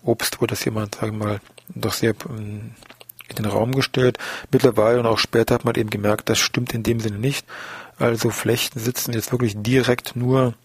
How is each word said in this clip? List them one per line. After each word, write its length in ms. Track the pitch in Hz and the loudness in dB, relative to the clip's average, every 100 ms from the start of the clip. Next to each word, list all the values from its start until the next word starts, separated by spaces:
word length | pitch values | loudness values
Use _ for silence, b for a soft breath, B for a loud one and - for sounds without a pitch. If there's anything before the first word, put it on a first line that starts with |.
Obst 380 | - 113 - - | 0 -2 -2 -2
wurde 120 | 117 | -2
das 120 | - | -2
jemand, 320 | 131 110 107 - | -2 -4 -6 -4
sag 120 | 110 | -6
ich 60 | |
mal, 260 | 107 104 101 - - - | -4 -4 -4 -8 -20 -16
doch 180 | - 110 | -6 -4
sehr, 220 | - 117 104 - | 0 0 0 -8
ähm, 440 | 113 104 104 117 113 - - - - - | -10 -10 -10 -12 -16 -20 -20 -20 -20 -12
in 80 | - | -6
den 100 | 107 | -2
Raum 280 | 104 117 | 0 2
gestellt. 440 | 135 - - 127 - B B B | 0 0 2 2 2 B B B
Mittlerweile 500 | 127 131 110 110 123 | 4 6 6 4 4
und 60 | 117 | 4
auch 120 | 110 | 2
später 360 | - 113 113 | 2 2 2
hat 100 | 120 | 2
man 100 | 123 | 2
eben 160 | 113 107 | 0 -2
gemerkt, 380 | 107 104 107 - | 0 0 0 0
das 100 | 110 | 0
stimmt 340 | - - 123 | 0 -2 -2
in 100 | 117 | -2
dem 180 | 107 117 | 0 0
Sinne 180 | 110 101 | -2 -2
nicht. 280 | 127 139 - B B B B - | -2 -4 -10 B B B B -2
Also 320 | 120 117 117 | 0 2 0
Flechten 480 | - 113 120 - 117 | 0 0 0 -2 -4
sitzen 340 | 113 - - | -4 -4 -4
jetzt 200 | 117 - | -4 -2
wirklich 220 | 120 120 101 | 0 0 -2
direkt 600 | 104 131 123 123 - 123 | 2 2 4 0 -2 -4
nur 380 | 123 131 127 120 | 2 2 2 -2